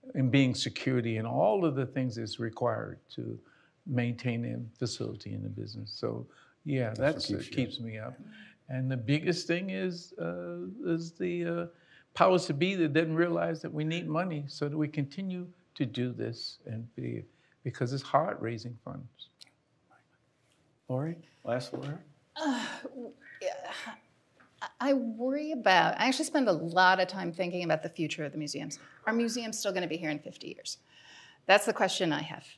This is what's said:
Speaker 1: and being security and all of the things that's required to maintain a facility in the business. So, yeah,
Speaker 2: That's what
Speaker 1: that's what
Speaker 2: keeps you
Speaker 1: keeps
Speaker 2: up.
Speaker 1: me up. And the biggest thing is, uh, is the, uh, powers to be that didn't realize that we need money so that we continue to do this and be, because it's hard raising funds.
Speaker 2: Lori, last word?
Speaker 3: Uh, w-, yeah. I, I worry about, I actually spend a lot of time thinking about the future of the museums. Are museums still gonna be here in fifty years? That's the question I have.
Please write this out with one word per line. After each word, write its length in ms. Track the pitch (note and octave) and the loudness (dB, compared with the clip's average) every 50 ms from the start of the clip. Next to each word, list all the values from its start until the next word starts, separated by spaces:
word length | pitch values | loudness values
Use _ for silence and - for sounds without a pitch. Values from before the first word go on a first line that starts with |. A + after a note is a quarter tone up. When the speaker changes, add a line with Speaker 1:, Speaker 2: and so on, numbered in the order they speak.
| - - - | -16 -6 0
Speaker 1:
and 160 | D3+ C3 B2+ | 2 2 6
being 240 | A2+ C#3 C#3 B2+ B2 | 6 6 6 6 4
security 640 | - - C#3 - - - C3+ C3 B2 A2+ A#2 A2+ A2 | 0 -2 -4 -4 -2 0 2 2 2 2 2 0 0
and 80 | A2 | -2
all 380 | A#2 B2 C3+ D#3+ G3+ G#3+ G3+ F3+ | -2 2 4 6 6 6 6 4
of 100 | D#3+ C#3+ | 2 2
the 100 | C3 C3+ | 2 -2
things 320 | - - C#3 B2+ B2+ G#2+ | -2 0 -2 -2 0 -2
that's 220 | A#2 A2+ G#2+ - - | -4 -6 -6 -4 -4
required 580 | A#2+ A#2 A2+ - B2+ A#2+ A2 A2 A2 G2+ - - _ _ - | -4 -4 -2 0 0 0 0 0 -4 -6 -10 -14 _ _ -12
to 220 | - A#2+ A2+ A2+ A2+ - - _ _ _ _ _ _ _ | -10 -8 -8 -8 -10 -12 -18 _ _ _ _ _ _ _
maintain 580 | - C3+ B2 A#2+ A#2+ A#2+ A2+ - B2 A#2 A#2 A#2 | -2 0 0 2 0 -2 -2 -2 -2 -2 0 -2
a 320 | A#2+ A#2 A#2+ B2 A2+ - _ | -4 -4 -6 -8 -10 -8 _
facility 560 | B2+ A#2 - - A#2 A2 A2 G#2 - G#2+ G#2+ | -6 -4 -4 -4 -6 -6 -6 -8 -10 -8 -8
in 80 | G#2+ G#2 | -6 -6
the 60 | G#2+ | -6
business. 420 | G2+ G#2 A2 G#2 G#2+ A2 G#2+ G#2+ | -6 -8 -8 -10 -10 -12 -10 -10
So, 360 | - - - A2+ A2+ A#2 A#2+ - - - - _ _ _ _ | -8 -4 -4 -4 -4 -4 -8 -12 -16 -20 -20 _ _ _ _
yeah, 240 | D3+ C#3+ C3 B2 A2 | -2 0 0 0 0
Speaker 2:
That's 100 | A2 A2 | 0 2
what 60 | B2+ C#3+ D#3 | 2 2 2
Speaker 1:
that's 160 | - - - | 2 -2 -2
what 80 | G#2 G2 | -2 -4
Speaker 2:
keeps 120 | - - | -4 -4
you 60 | - | -2
Speaker 1:
keeps 200 | - B2+ A#2 - - | -2 -2 -2 -2 -6
Speaker 2:
up. 60 | A#2 | -8
Speaker 1:
me 140 | A2+ A2 A2 | -6 -6 -8
up. 160 | A2 B2+ C3 - - - - - - - - _ _ - | -8 -10 -10 -12 -16 -18 -18 -20 -20 -20 -20 _ _ -8
And 220 | C3+ C3 C3 C3 | -4 -2 0 0
the 60 | C3+ | -2
biggest 500 | B2 A2+ A2 C#3+ D3+ E3+ F3+ F3 F3 - | -2 2 2 2 2 4 2 0 0 0
thing 240 | - F3 F3 F#3 G3 | 0 0 0 0 -2
is, 440 | F#3 F#3+ F#3+ F#3 F3 E3+ E3+ - F#3+ G3 | -4 -2 -2 -2 -4 -4 -10 -14 -10 -6
uh, 360 | E3+ E3 F3 F3 F3 F3 F3 F3 F3 F#3 F#3+ A#3 - | -6 -4 -4 -4 -6 -8 -8 -8 -8 -10 -8 -6 -2
is 260 | F#3 E3+ E3 E3 E3 E3 | 0 0 0 -2 -6 -6
the, 340 | _ F#3+ F3+ F3 F3 E3+ | _ -2 -2 -2 -2 -2
uh, 200 | E3+ E3+ E3+ E3+ E3+ - _ _ _ - - _ _ _ | -2 -2 -2 -4 -6 -8 _ _ _ -20 -20 _ _ _
powers 320 | - F#3 G3 F#3 F3+ F3 | 6 8 8 8 6 4
to 80 | - D#3+ | 2 2
be 200 | C#3 E3 F#3 G3 | 2 2 2 4
that 180 | F#3+ E3 D#3 C#3 | 4 2 4 6
didn't 200 | D#3 E3+ D#3+ D#3+ | 4 4 4 4
realize 460 | D#3+ E3+ F3 E3+ E3+ E3+ E3+ E3 D#3 | 2 2 2 4 2 2 0 0 -2
that 120 | - D#3+ - | -4 -6 -4
we 120 | D3+ D3+ | -2 0
need 240 | D#3 D#3+ F3 F3 D#3+ | 0 0 0 -2 0
money 360 | D3+ D#3+ F3+ F#3+ E3 D3 D3 C#3 | 0 0 0 0 -2 -4 -6 -6
so 200 | - - D3+ C#3+ | -6 -4 -4 -2
that 60 | C#3+ | 0
we 120 | D#3 D3+ D3 | 0 -2 0
continue 580 | D3+ D#3 C#3+ C3+ - - G3 F#3+ F#3 F3+ F3 F3 - _ _ _ _ | 0 -2 -2 -2 -2 -6 -6 -4 -4 -6 -8 -10 -14 _ _ _ _
to 100 | - D3 | -4 -4
do 280 | A#2+ G#2+ A#2+ B2 B2+ A#2+ | -2 0 -2 -2 -2 -2
this 460 | A2+ A#2 A2+ A#2 - - - - - _ | -4 -4 -4 -4 -6 -10 -12 -12 -12 _
and 240 | - A2+ A2 A#2 A#2 _ | -8 -8 -8 -8 -10 _
be, 280 | - C3 B2 A#2+ - - - _ _ _ _ _ _ _ | -8 -6 -6 -6 -6 -8 -12 _ _ _ _ _ _ _
because 300 | B2+ - - B2+ A#2+ C3 | -8 -2 -2 -2 -2 -2
it's 100 | C#3 C#3 | -4 -6
hard 380 | - - C#3+ D#3 F3+ - - | 4 4 4 4 4 -2 -4
raising 360 | - A2+ A#2 A2 - A#2+ A#2+ - _ | -4 -4 -4 -4 -8 -10 -12 -12 _
funds. 440 | C3 C3 - - A#2 _ _ - _ _ _ - _ _ _ _ _ _ _ _ _ _ _ _ _ _ _ _ _ _ _ _ _ _ _ _ _ _ _ _ _ | -12 -12 -12 -12 -16 _ _ -20 _ _ _ -20 _ _ _ _ _ _ _ _ _ _ _ _ _ _ _ _ _ _ _ _ _ _ _ _ _ _ _ _ _
Speaker 2:
Lori, 280 | B2+ B2+ C#3+ D#3+ E3+ E3 - - _ _ _ | -2 -2 -2 -2 -6 -8 -12 -20 _ _ _
last 300 | - A#2 B2+ C3+ - - | -2 -2 -2 -2 -6 -8
word? 260 | C3 C3+ C#3 D3+ F3 - - - _ _ _ _ | -8 -8 -8 -8 -10 -12 -20 -20 _ _ _ _
Speaker 3:
Uh, 280 | C#4+ D#4+ D4+ C4 A#3+ A3+ - - - - | -4 -2 0 0 0 -2 -6 -8 -8 -10
w-, 260 | - - C4+ A#3+ G#3+ - _ - - - - - | -10 -10 -10 -12 -12 -12 _ -20 -20 -16 -6 -6
yeah. 300 | F#3 - - - F3+ - - - A3+ - - _ _ _ _ _ _ _ _ - _ _ _ - | -6 -6 -6 -8 -8 -8 -8 -8 -10 -12 -14 _ _ _ _ _ _ _ _ -20 _ _ _ -12
I, 60 | G3 - _ | -12 -6 _
I 140 | A#3+ C#4 C#4 | 2 2 4
worry 560 | C4+ A#3 A3+ A3 A3 A#3+ C4 C4+ D4 D4+ D4+ | 4 2 -2 -4 -2 -2 0 0 0 -2 -2
about, 500 | D#4 B3 G#3+ G#3 F#3 F3+ E3 E3 - - | -4 2 6 8 8 8 8 6 4 2
I 60 | G#3+ | 2
actually 200 | B3 C4 - D#4+ | 2 2 2 0
spend 220 | - - D4+ C4 A3 | 0 2 2 4 4
a 40 | F3+ | 4
lot 480 | D3+ D#3 E3 E3+ F3+ F#3 F3+ F#3 F#3 | 2 2 0 6 8 8 8 8 6
of 80 | F#3 F#3 | 4 0
time 240 | G3 G3 F3+ F3 D#3+ | 0 -4 -4 -4 -2
thinking 320 | - F#3 F3 F3 F3+ F3 | -2 -4 -2 -2 -2 2
about 180 | E3+ D#3 D#3 - | 2 2 2 2
the 60 | E3 | -4
future 360 | - - E3 D3+ - - D3+ | -4 -2 -2 -2 -2 -4 -6
of 60 | D3 | -6
the 80 | C#3+ D3+ | -4 -6
museums. 400 | D3+ D3 - - - D#3+ - - - - - - - | -6 -4 -4 -6 -8 -8 -10 -14 -18 -20 -20 -6 -4
Are 80 | - A3 | 0 2
museums 460 | A#3 A#3 A#3 A3+ B3 A#3 A3 A3 - | 2 2 0 0 -4 -4 -6 -6 -2
still 140 | - G#3 F#3+ | -2 0 0
gonna 160 | F#3+ F#3 D#3 | 0 -2 -2
be 80 | D3+ | -4
here 140 | E3 F3+ D#3 | -4 -2 -2
in 100 | D3+ D3 | -4 -4
fifty 280 | - - - - - - | -6 -12 -14 -12 -12 -12
years? 300 | - - - - - - _ _ - - - - - - - - - _ _ | -12 -12 -10 -10 -10 -12 _ _ -20 -20 -20 -20 -20 -20 -20 -20 -20 _ _
That's 200 | - F#3+ G#3 G3+ | 6 6 6 6
the 60 | - G#3 | 2 2
question 400 | - A3 F#3+ - - F#3+ E3 D3 | 2 2 2 2 2 2 2 2
I 100 | D3 D3+ | 0 -2
have. 240 | D#3 - - - - - | -6 -10 -12 -14 -18 -20